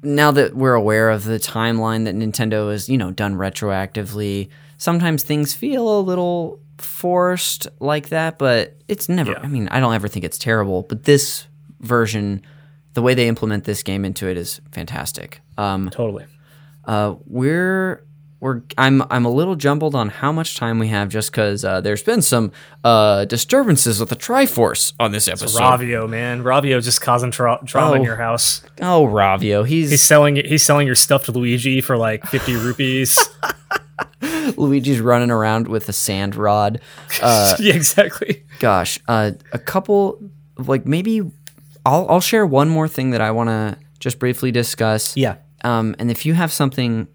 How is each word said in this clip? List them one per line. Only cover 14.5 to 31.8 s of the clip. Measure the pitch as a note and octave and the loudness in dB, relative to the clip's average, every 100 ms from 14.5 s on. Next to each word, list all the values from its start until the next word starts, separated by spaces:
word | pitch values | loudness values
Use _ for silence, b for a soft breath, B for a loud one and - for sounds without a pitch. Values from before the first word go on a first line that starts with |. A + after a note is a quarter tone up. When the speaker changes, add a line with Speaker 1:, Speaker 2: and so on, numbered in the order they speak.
| - - | -12 -14
Speaker 1:
fantastic. | - E2 - - - - - _ - | -14 -10 -10 -10 -10 -14 -18 _ -6
Um, | G2+ G2 F#2+ | -4 -2 -6
Speaker 2:
Totally. | - A#2 G2 - _ b b b b - | -4 -6 -6 -14 _ b b b b -6
Speaker 1:
uh, | G#2+ G#2 E2+ - | -2 -2 -4 -10
we're, | A#2+ C3 E3 F3+ F#3+ F#3 - - - - _ | -2 -2 0 -2 -2 -4 -6 -14 -20 -20 _
we're, | C3 B2 - - | -6 -6 -8 0
I'm, | C3 C3+ - | 4 4 2
I'm | B2+ | 0
a | A#2+ | 0
little | B2+ F3 F3+ | 0 0 0
jumbled | C#3+ D3 D#3 | 0 0 -2
on | C#3 G#2+ | -2 -4
how | - C3+ | -4 -4
much | D#3+ D#3+ - | -2 -4 -4
time | A#2 A2+ | -2 0
we | A2 | 0
have | G#2+ G2+ | -2 -2
just | A2 G#2+ | -4 -4
'cause, | - G#2+ G2+ | -2 0 0
uh, | - F#2+ | -2 -2
there's | F#2+ G#2 | -2 -2
been | - A#3 | 0 2
some, | D#3 B2 G#2+ B B B | 4 2 0 B B B
uh, | A#2 A2+ G#2+ G2+ | 4 6 6 4
disturbances | G2+ A#2+ - C4 B3+ D3 A#2+ G#2+ | 0 -2 2 2 4 2 2 0
with | A2+ | -4
the | - | -6
Triforce | - B3 C#4 - A2 - - - | -2 2 2 2 0 2 -4 0
on | A2+ | -2
this | G#2 G#2 | 0 -2
Speaker 2:
It's | F#2 | -2
Speaker 1:
episode. | - A2 | -2 2
Speaker 2:
Ravio, | B2 B2 B2 A#2 A2+ | 4 4 0 -4 -4
man. | A2+ A#2+ A#2+ | -6 -6 -4
Ravio | B2 C3+ C#3+ B2+ | 0 2 2 0
just | A#2+ - | 2 -2
causing | - B2 B2 | 2 0 0
tra-, | - B2 B2 | 0 0 0
drama | C3 C3+ C3+ C#3 | -2 0 2 2
in | |
Speaker 1:
Oh. | |
Speaker 2:
your | B2 A2+ | 0 -2
house. | A#2 A#2 - - - - | -4 -2 -2 -2 -8 -8
Speaker 1:
Oh, | F3+ F3 C#3+ | 2 4 4
Ravio. | G#2 G2 F#2+ G#2 G2+ A#2 | 4 2 2 2 0 2
He's | D#3+ D3+ | 0 2
Speaker 2:
He's | C#3 | 4
selling, | - D3+ D3 C#3+ | 6 6 6 2
he's | - D3+ | 0 2
selling | - D3 C#3+ | 4 4 4
your | B2 | 2
stuffed | - C#3 - | 2 2 0
Luigi | A#2+ A#2+ A#2+ B2+ C3 | -2 0 0 0 -2